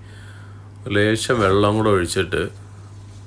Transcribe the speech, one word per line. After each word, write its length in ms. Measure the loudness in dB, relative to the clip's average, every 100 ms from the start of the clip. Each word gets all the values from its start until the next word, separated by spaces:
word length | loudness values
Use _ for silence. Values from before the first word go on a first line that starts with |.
| -14 -18 -18 -18 -18 -18 -18 -12 -2
ലേശം 520 | 2 4 2 2 4
വെള്ളം 380 | 6 6 4 4
കൂടെ 120 | 4
ഒഴിച്ചിട്ട് 600 | 4 2 0 0 -2 -4 -8 -18 -18 -18 -18 -18 -18